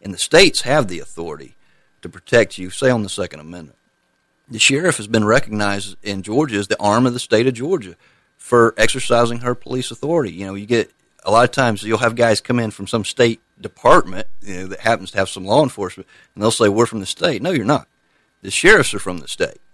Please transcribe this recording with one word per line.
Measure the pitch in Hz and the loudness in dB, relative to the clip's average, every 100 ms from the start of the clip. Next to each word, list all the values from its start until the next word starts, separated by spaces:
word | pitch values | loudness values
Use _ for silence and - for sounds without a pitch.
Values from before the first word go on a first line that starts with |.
and | 101 | -12
the | 90 | -8
states | - 156 196 - | 2 6 6 2
have | 120 147 110 | 0 0 0
the | 87 | -6
authority | 67 - 85 73 69 _ _ _ _ _ | -12 -12 -10 -10 -16 _ _ _ _ _
to | 87 | -18
protect | 87 - 120 104 - | -18 2 2 2 -2
you, | 90 | -12
say | - 135 | -2 0
on | 120 | 0
the | 98 | -2
Second | - 90 73 | -6 -8 -10
Amendment, | 78 87 78 _ _ _ _ _ _ _ _ | -18 -18 -18 _ _ _ _ _ _ _ _
the | 113 | -2
sheriff | - 135 175 - | 0 2 0 -2
has | 104 | -2
been | 117 104 | 0 4
recognized | 120 139 107 104 101 101 - | 4 2 -2 -2 -4 -8 -12
in | 107 98 | -8 -8
Georgia | 95 113 - 104 | -4 -2 0 -2
as | 101 | -4
the | 104 | -2
arm | 104 107 127 | 2 2 2
of | |
the | 120 | 0
state | - 110 127 | 0 2 2
of | 117 | -2
Georgia | 135 185 98 82 _ _ _ _ | -4 -4 -6 -20 _ _ _ _
for | - 120 113 - | 0 4 4 4
exercising | 110 131 - 117 117 120 | 2 2 0 2 2 -2
her | 123 120 | -6 -6
police | - 127 127 | -6 -8 -8
authority. | 117 139 170 113 | -8 -2 -2 -2
You | 85 98 | -8 -12
know, | 98 | -10
you | 104 | -2
get, | 120 - _ _ _ | 0 0 _ _ _
a | - | 2
lot | 107 123 | 4 4
of | |
times | - 127 101 | 2 0 0
you'll | 104 110 | -2 0
have | 117 117 | 0 2
guys | 117 107 | 2 2
come | - 120 | 0 -2
in | 113 | -2
from | - 98 | -8 -6
some | 117 101 | -6 -6
state | - 120 113 _ _ | 2 2 2 _ _
department, | 107 _ 120 160 - 110 110 - | -18 _ 6 6 4 -4 -4 -4
you | 101 90 | -6 -10
know, | 95 | -10
that | 92 | -4
happens | 113 113 92 | -2 -2 -2
to | 101 | -4
have | 95 | -4
some | - 95 | -6 0
law | 123 | 2
enforcement, | 143 - 92 - - _ _ | 2 -2 -10 -10 -20 _ _
and | - | -2
they'll | 107 | 0
say, | - 107 | 2 2
"We're | 101 120 | 4 0
from | 113 | 0
the | 95 | -8
state." | - 175 127 | -4 -2 -2
No, | 151 | -2
you're | 165 | -2
not. | 104 143 - _ _ _ _ _ | 0 -2 -2 _ _ _ _ _
The | 95 | -8
sheriffs | - 170 208 - 101 | 0 4 6 4 -4
are | |
from | 95 90 | -8 -10
the | - | -12
state. | - 82 - _ | -6 -6 -6 _